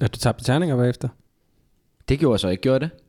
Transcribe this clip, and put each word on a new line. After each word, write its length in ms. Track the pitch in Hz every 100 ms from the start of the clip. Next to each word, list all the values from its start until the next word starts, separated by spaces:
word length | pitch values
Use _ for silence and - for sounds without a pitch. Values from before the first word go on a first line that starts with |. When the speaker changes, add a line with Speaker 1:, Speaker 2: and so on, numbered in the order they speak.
Speaker 1:
At 120 | 113
du 60 | -
tabte 240 | 123 -
terninger 320 | - 139 175 127
bagefter? 300 | 123 120 117 - _ _ _ _ _ _ _ _ -
Speaker 2:
Det 100 | 139
gjorde 140 | 151
jeg 60 | 101
så 80 | 95
ikke. 140 | 92
Gjorde 120 | 131
jeg 80 | 131
det? 80 | 160 -